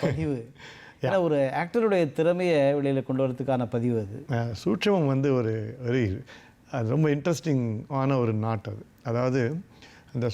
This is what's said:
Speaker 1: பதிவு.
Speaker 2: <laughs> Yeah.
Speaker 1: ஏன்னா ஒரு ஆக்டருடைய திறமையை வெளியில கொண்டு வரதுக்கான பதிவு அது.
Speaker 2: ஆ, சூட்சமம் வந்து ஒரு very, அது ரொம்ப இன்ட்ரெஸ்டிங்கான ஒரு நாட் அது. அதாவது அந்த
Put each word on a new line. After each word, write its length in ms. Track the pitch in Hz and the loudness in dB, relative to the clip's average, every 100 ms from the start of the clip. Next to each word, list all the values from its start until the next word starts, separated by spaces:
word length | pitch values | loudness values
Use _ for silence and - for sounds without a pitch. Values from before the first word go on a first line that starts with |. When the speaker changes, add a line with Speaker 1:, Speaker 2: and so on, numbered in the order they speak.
Speaker 1:
பதிவு. 480 | - 139 160 131 117 | -2 -2 -2 -4 -8
Speaker 2:
<laughs> 40 | - - - - - | -18 -20 -20 -20 -6
Yeah. 40 | - | 0
Speaker 1:
ஏன்னா 140 | 196 | 2
ஒரு 160 | 170 147 | 2 2
ஆக்டருடைய 760 | 135 135 170 233 226 196 160 | 2 0 -2 0 2 2 2
திறமையை 640 | 139 160 180 185 160 139 | 2 2 2 2 4 4
வெளியில 280 | 147 139 135 | 4 2 0
கொண்டு 260 | 123 131 135 | 0 0 0
வரதுக்கான 380 | 123 135 131 120 | 0 -2 0 0
பதிவு 320 | 120 120 117 | 0 0 0
அது. 400 | 104 110 139 117 | -2 -8 -4 -2
Speaker 2:
ஆ, 80 | 117 113 | -2 -4
சூட்சமம் 420 | - 202 214 196 147 | -2 0 2 2 2
வந்து 280 | 135 143 | 2 2
ஒரு 440 | 131 113 110 110 123 123 | 2 2 -2 -6 -6 -2
very, 380 | 127 110 92 - - - - - | 0 0 -2 -8 -20 -20 -20 -10
அது 180 | 135 110 | -4 -2
ரொம்ப 200 | 139 156 | 2 2
இன்ட்ரெஸ்டிங்கான 1080 | 147 143 165 160 135 117 107 - 139 135 135 | 2 0 -2 0 0 0 -4 -4 -2 0 2
ஒரு 160 | 120 | 2
நாட் 340 | 107 110 110 101 | 0 -2 -4 -6
அது. 180 | 101 - - | -12 -14 -14
அதாவது 560 | - 117 127 131 120 160 - - - - - | -4 -2 0 0 0 -2 -8 -18 -20 -20 -10
அந்த 160 | 127 117 | -4 -4